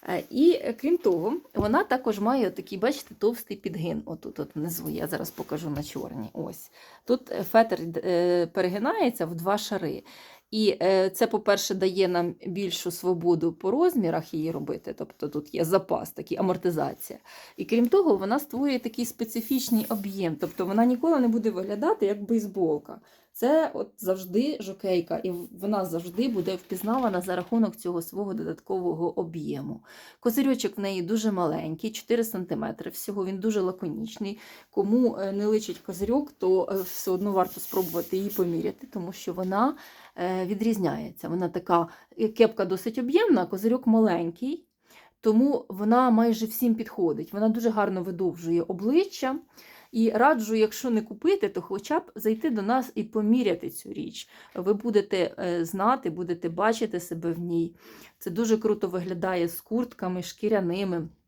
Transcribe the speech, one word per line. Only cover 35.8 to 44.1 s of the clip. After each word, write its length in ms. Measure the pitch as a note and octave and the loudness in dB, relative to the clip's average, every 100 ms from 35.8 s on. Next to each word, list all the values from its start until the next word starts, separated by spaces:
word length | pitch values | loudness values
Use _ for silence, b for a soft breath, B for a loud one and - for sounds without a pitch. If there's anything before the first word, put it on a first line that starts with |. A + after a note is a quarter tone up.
| - F3 G3+ B3+ D4 | -10 -6 0 0 -2
то, 360 | _ F#3 F#3+ - | _ 2 4 2
е, 20 | G3 | -2
все 280 | F#3 - - | -4 -6 -2
одно 220 | F#3 G3+ | 0 2
варто 280 | G3 F#3 - | 2 0 -2
спробувати 560 | - F#3+ F3+ E3 E3+ F#3+ | -4 -2 -2 -4 -2 -2
її 140 | G3+ | -2
поміряти, 560 | - F3 E3 E3+ - C4 | 0 0 0 -2 -6 -10
тому 260 | G#3 F3 | -8 -8
що 200 | F#3+ - | -10 -8
вона, 440 | F#3 F#3 G3 B3+ - B B B - | -4 -2 2 2 0 B B B -6
е, 300 | F3 F#3 F#3 | -4 -2 -2
відрізняється. 840 | G3+ A3 G#3+ F3 D3 D3+ - - | 0 0 2 0 -2 -8 -10 -6
Вона 200 | E3+ F3 | -4 -2
така, 400 | F3 F3 E3+ E3+ B B - | -4 2 2 2 B B -4
е, 100 | A3 | -2
кепка 360 | A3 A3 A3 | 4 4 4
досить 340 | F#3+ F#3 - A3+ | -2 0 -2 -4
об'ємна, 440 | A#3+ D#4+ A4 B3+ | 2 4 6 4
а 40 | F3 | 2
козирьок 400 | F#3 A3 A#3+ A#3+ | 0 0 2 4
маленький, 800 | A3 A3 | 4 6